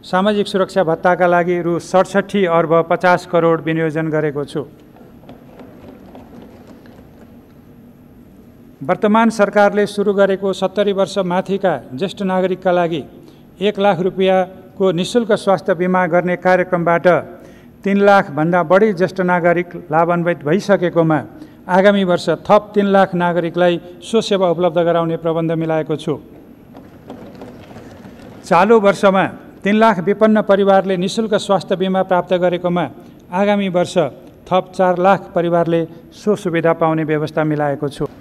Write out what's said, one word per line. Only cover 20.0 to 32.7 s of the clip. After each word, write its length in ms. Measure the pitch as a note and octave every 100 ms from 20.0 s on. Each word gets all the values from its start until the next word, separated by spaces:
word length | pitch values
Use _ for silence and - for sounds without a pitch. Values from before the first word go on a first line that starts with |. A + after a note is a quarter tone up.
| E3+ F3 E3+ E3 C#3
भइसकेकोमा 760 | F3 G3+ F#3+ F3 D3+ D#3+ D3+ - - - - -
आगामी 360 | F3+ G3 G3+
वर्ष 260 | F#3 F3 - D#3 -
थप 240 | G#3 G#3 G#3
तिन 100 | G3+
लाख 280 | G3 F#3+ F3
नागरिकलाई 840 | F3 F3 F#3 F3 F3 E3+ F3 -
सो 220 | - A3+
सेवा 280 | - G3 F#3
उपलब्ध 300 | E3 F3+ E3
गराउने 380 | E3+ E3+ E3 E3
प्रबन्ध 340 | E3 E3 E3
मिलाएको 440 | E3 D#3+ D#3+ D3+ D3+
छु। 200 | D#3 C3 - - - - - - - - - - - - - - - - - - - - - - -
चालु 340 | E3+ G3 A#3
वर्षमा 460 | G3+ F#3+ G3+ F#3+ D3+ - - -
तिन 120 | G3 G#3+
लाख 240 | A3+ F#3
विपन्न 420 | E3+ G3+ G#3+ G#3+
परिवारले 560 | G3+ G3 G3 G3 F#3+ F#3
निशुल्क 380 | F#3 - A3 G3
स्वास्थ्य 400 | - G3 - F#3+
बिमा 280 | F#3+ F#3+
प्राप्त 300 | F#3+ F3+ F3
गरेकोमा 540 | F#3 F3+ F3 F3